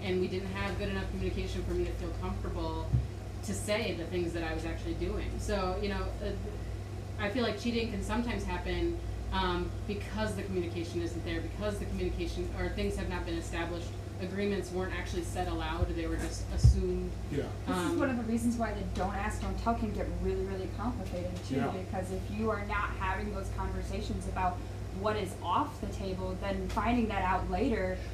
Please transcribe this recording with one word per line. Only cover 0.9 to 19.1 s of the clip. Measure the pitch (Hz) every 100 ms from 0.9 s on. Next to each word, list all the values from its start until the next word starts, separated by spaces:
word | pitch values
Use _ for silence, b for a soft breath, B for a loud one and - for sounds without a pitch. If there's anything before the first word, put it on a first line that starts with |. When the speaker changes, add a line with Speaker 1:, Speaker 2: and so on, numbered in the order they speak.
| 190 185
Speaker 1:
communication | 190 185 185 185 180 175
for |
me | 175 175
to |
feel | 175 175 165
comfortable | 185 196 180 170 165 160 156 - - - - -
to | -
say | 202 - 214 214
the | 170 170
things | 180 170
that | 170
I | 165 160
was | 165
actually | 160 170 165
doing. | 175 - - -
So, | - 208 185 185
you | 202
know, | 196 185 -
uh, | 208 196 202 - - - - - - -
I | 202
feel | 254
like | 226 -
cheating | 240 233 226
can | 202
sometimes | 196 220 233 202
happen, | 196 180 185 175 170 170 - - -
um, | 190 185 180 175 - -
because | 196 - 202 214 190
the |
communication | 180 180 170 170 165 175
isn't | 165 165 165
there, | 165
because | 160 - 208 202
the | 196
communication, | 196 180 160 170 185 180 -
or | 180
things | 208 202 196
have | 180
not | 175 170
been | 170
established, | - 170 165 170 170 - - -
agreements | 185 190 202 196 175
weren't | 180 180 175
actually | - 180
said | 170 185 175
aloud, | 165 160 165 175 165
they | 165
were | 156
just | 160 160 - -
assumed. | - 185 180 180 180 - -
Speaker 2:
Yeah. | 147 - - -
Speaker 3:
This | 277
is | 330
Speaker 1:
Um, | 294
Speaker 3:
one | 277
of | 240
the |
reasons | 220 233 233 233
why | 220
the | 202 185 -
don't | 185